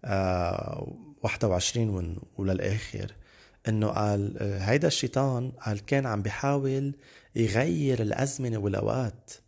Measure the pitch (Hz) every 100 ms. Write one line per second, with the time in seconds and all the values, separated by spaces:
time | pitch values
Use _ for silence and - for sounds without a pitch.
0 | - 98 95 90 87 92 - - - -
1 | - - 113 - 113 90 - 123 113 95
2 | 87 85 - - 95 92 101 110 - 104
3 | 98 - - - - _ - 110 107 -
4 | 104 104 101 - 104 98 95 131 156 -
5 | 123 - 135 127 127 123 - 104 104 139
6 | 135 104 101 - 139 139 135 135 139 139
7 | - - - - 113 101 143 170 139 123
8 | 107 - 135 135 127 110 101 95 101 120
9 | 120 - - -